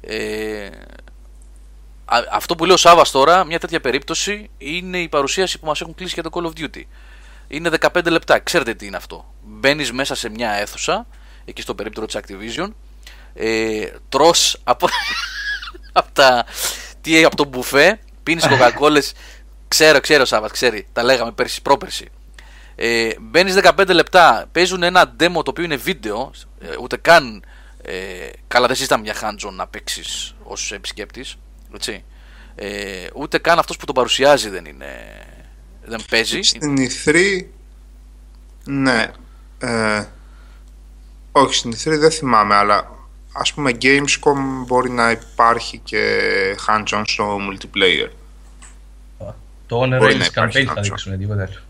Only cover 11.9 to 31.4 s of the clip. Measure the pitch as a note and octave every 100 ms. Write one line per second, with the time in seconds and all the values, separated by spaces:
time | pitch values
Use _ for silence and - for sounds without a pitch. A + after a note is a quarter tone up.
11.9 | G#2+ G#2+ G#2+ - G2 A2 A#2 G3 - -
12.9 | - - - - - A2 A2+ A2+ G#2+ G2
13.9 | - - C3 D#3+ E3+ - - - B2 -
14.9 | A#5+ G#5+ C6+ C6+ C6+ - - - - -
15.9 | F#3+ - - C3+ B2 - - - - -
16.9 | - D3+ D#3+ D#3 - C#3+ B2+ A#2+ C3+ E3
17.9 | A3 - - - E3 D#3+ B2+ B2 - D3
18.9 | D3 - - - - - - - - D#3
19.9 | C#3+ - D3+ B2 A2+ G#2+ - B2+ G#2+ -
20.9 | - A#2+ B2+ A#2 A2 A#2+ - - C#3 -
21.9 | - - - - - - - - - A#2
22.9 | A#2 A2+ - A2+ D#3 F#3+ F#3 F#3 D#3+ F#3
23.9 | F3 D3 F3+ D#3+ A2+ - E3 F3 F#3 F3
24.9 | F3+ C#3+ A#2 E3+ F3 F3+ D#3+ E3+ C#3 D3+
25.9 | F3 G#2 G#2 C#3+ - - - D2+ - B2
26.9 | B2 - E3+ B2+ G#2+ - - - - -
27.9 | F#2 F#2+ F2+ C2 - - B2 B2 B2+ C3+
28.9 | B2+ G#2+ G#2 A2 G#2 G#2 F#2+ F#2 G#2 -
29.9 | - D#2+ - - - - G2 - G2+ -
30.9 | - G2+ A#2 C3+ -